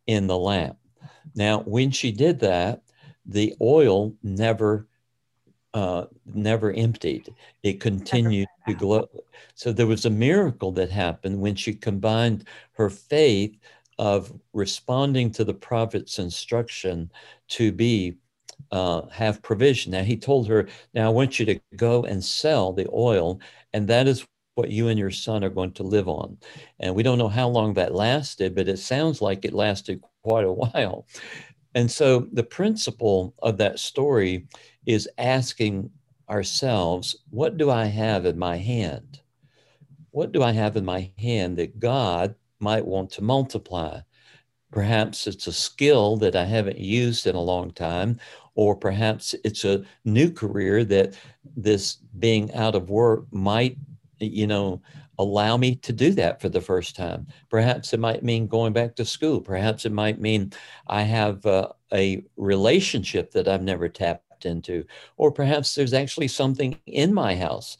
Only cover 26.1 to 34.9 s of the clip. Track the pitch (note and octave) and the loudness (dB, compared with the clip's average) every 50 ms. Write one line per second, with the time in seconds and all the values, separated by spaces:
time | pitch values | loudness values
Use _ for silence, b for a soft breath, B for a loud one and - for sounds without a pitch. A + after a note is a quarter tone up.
26.1 | D2+ D#2 - - - - B B B B B B B B - F#2 F#2 G#2 A#2 C3 | -4 -6 -6 -10 -12 -16 B B B B B B B B -4 -2 0 2 2 2
27.1 | B2 B2 A#2 G#2 G2+ B2 B2+ A#2+ A#2+ A#2 G#2+ G#2+ G2+ F#2+ F2+ - - F#2 G#2+ A#2 | 4 2 2 0 0 0 0 2 2 2 2 2 2 0 0 0 0 0 0 2
28.1 | C3 D3+ C#3+ - - - G2 F#2 F2+ G2 F#2 F#2 F#2+ F#2+ - - B2+ C#3 D#3 D#3+ | 0 0 -2 -6 -6 -4 -4 -4 -2 -2 -2 -2 -2 -4 -4 -4 -2 0 0 -2
29.1 | C#3+ - G#2 G2 G2 F#2+ - G2+ - G2+ G#2 G#2+ G2 F#2+ - - F#2+ F#2 _ _ | -2 -2 -2 -2 -2 -2 -4 -4 -2 0 0 0 0 -4 -6 -8 -10 -10 _ _
30.1 | _ _ - A2 A2 A2+ G#2 F#2 F#2 - - A#2 - D3+ A#2+ F#2 - - - B | _ _ -2 0 2 2 2 0 0 -2 -4 -2 0 -2 -2 -2 -4 -8 -14 B
31.1 | B B B B B B B B B B _ _ - B2 A#2+ A#2 - - D#3 C3+ | B B B B B B B B B B _ _ -2 0 0 0 2 4 4 6
32.1 | B2+ B2 B2 - - A#2+ A2+ - - - F#3 G#3+ A3 A3 - C#3 - - A#2+ G#2+ | 6 4 2 0 -2 -4 -4 -2 -2 -2 0 0 0 -2 -4 -6 -6 0 2 2
33.1 | G2 F#2 F#2 F#2+ - - - A#2 G#2 G2 G#2+ G2 - - - - - C#3+ C3+ D3 | 2 2 0 -2 -6 -2 -2 0 2 2 2 0 0 -2 -8 -6 -2 0 2 4
34.1 | C3+ A2+ G2 F#2 F#2 F2+ D#2+ - B B B B B B - A#2 | 4 4 2 2 0 -4 -6 -12 B B B B B B -2 0